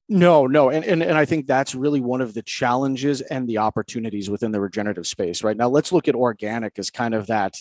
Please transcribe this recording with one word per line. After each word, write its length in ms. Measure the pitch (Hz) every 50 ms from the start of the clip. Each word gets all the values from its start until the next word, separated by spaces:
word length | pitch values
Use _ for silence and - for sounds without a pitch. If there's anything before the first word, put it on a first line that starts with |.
| _ -
No, 380 | 220 185 175 175 170 151 139 127
no. 220 | 135 151 143 127
And, 160 | 139 156 160
and, 180 | - 190 160 165
and 140 | 175 160 156
I 80 | 151
think 220 | 135 165 156 135 135
that's 280 | 135 131 139 - -
really 240 | 131 131 147 147 143
one 220 | 123 120 127 127
of 120 | 131 117 104
the 80 | 113
challenges 800 | 107 - - - 135 120 123 127 139 139 135 123 131 143 143 131
and 260 | 131 - 147 135 127
the 120 | 120 113 104
opportunities 720 | 107 110 - - 107 - - 120 113 113 101 104 98 98
within 240 | 101 104 - 110 107
the 80 | 104
regenerative 440 | 98 98 - 110 101 107 101 87 85
space. 380 | - - - 98 85 87 - -
Right 140 | 107 107 104
now, 100 | 120 123
let's 240 | 131 147 - -
look 160 | 180 170 - -
at 80 | 127
organic 640 | 120 127 123 110 - - 107 110 120 113 104 - -
as 100 | 98 -
kind 240 | - - 120 117 113
of 140 | 110 104 95
that, 280 | 113 107 98 95 - -